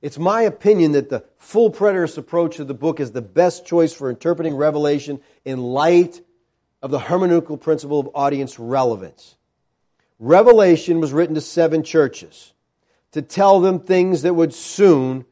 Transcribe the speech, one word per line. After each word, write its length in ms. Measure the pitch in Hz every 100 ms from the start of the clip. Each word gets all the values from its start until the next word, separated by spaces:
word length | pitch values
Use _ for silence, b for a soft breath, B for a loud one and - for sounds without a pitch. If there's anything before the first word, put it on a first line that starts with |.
It's 180 | 143 139
my 240 | 170 220
opinion 500 | 226 - 202 208 165
that 160 | 147 139
the 160 | 123 - _
full 340 | - 208 226
preterist 460 | - 208 190 165 -
approach 380 | 139 175 170 160
to 80 |
the 100 | 143
book 260 | 131 147 160
is 100 | 135
the 120 | 127
best 440 | 110 120 175 175 -
choice 260 | 170 165
for 160 | 160 139
interpreting 460 | 120 165 165 165
Revelation 680 | 143 151 151 147 147 143 139 b b
in 160 | - 131
light 600 | 123 131 156 175 175 - _ _ _ _ _ _
of 120 | 139
the 80 | 135
hermeneutical 580 | 113 175 185 170 165 147
principle 400 | - 156 143 147
of 100 | 135
audience 460 | 147 139 143 135 -
relevance. 760 | 117 135 127 110 90 _ _ _ _ _ _ _ _ _ _ _
Revelation 800 | 113 170 226 226 196 165 - 165
was 120 | 156
written 220 | 143 170
to 60 | 156
seven 420 | 143 - 165 160
churches 680 | 156 160 139 - 82 - - _ _ _ _ _ _
to 120 | 156
tell 360 | 135 - 196 196
them 220 | 185 185
things 420 | - 185 180 175
that 120 | 151
would 200 | 170 165
soon 680 | 127 - - 196 151 131 131 127